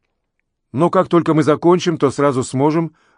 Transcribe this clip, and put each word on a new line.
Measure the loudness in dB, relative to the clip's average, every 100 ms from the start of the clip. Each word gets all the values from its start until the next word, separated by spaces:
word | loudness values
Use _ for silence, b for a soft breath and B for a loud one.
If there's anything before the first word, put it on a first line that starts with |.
| _ _ _ _ _ _ _
Но | -2 0
как | 0 2
только | 0 2
мы | 0
закончим, | 0 2 2 2 0 -2
то | -2
сразу | 0 -2 -2
сможем | -4 -2 0 -2 -4 _ _